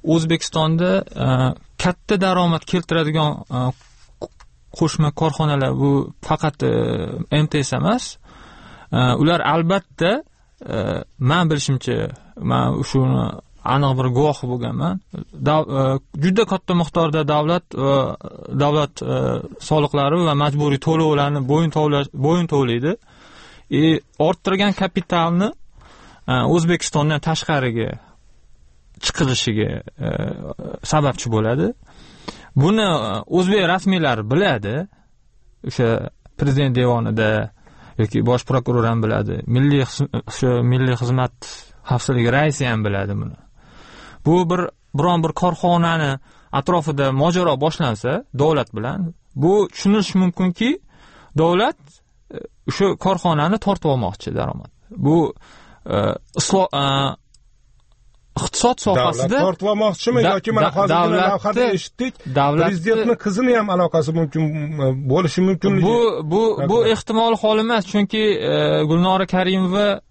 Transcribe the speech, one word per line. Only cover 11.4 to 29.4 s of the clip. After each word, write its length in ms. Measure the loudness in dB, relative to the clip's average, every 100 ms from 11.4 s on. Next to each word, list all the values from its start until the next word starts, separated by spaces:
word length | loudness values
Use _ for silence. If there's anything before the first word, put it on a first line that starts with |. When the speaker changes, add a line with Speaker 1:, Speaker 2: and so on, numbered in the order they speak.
| 2
Speaker 1:
bilishimcha, 480 | 0 0 -2 -2 -4 -4 -10 -20 -8 -2
men 320 | 0 0 -2 -2
shuni 340 | 0 2 0 -2 -6 _ -10 -2
aniq 180 | 0 0 0
bir 80 | 0 2
guvohi 280 | 0 0 -6
bo'lganman. 480 | -6 -6 -4 -4 -6 _ -14 -14 -4 0
Dav-, 220 | 0 0 -2
e, 20 | 0 -2 -6 -2
juda 200 | 0 2 0
katta 220 | -2 0 0
miqdorda 400 | 0 0 0 0 0
davlat, 320 | 0 2 -2 _ -2 2
e, 40 | 2 0 -6 -14 -16 -8 0
davlat, 300 | 2 2 -2 -6
e, 140 | -4 -2 -2 -4 -8 -14 0
soliqlari 480 | 0 2 0 0 2 2
va 80 | 2
majburiy 400 | 0 2 0 0 2
to'lovlarni 600 | 2 2 2 0 -2 0
bo'yin 200 | 2 2 0
tovlash, 320 | 0 0 -2 -2 0
bo'yin 200 | 2 2
tovlaydi. 440 | 0 0 0 -2 -4 _ -20 -20 -20 -20 -20 -4
E, 280 | 2 2 2 _ -2 0
orttirgan 460 | 0 -2 0 0 0
kapitalni, 680 | -2 -4 -2 0 2 0 0 -4 -20 -20 -20 -20 -20 -14 -2
e, 60 | 0 2 2
O'zbekistondan 680 | 2 0 0 0 0 0 -2
tashqariga 640 | -4 -2 -2 0 -2 -4 -8 -16 -20 _ -20 _ -20 -20 _ _ -8 -8
chiqilishiga, 640 | -2 -2 0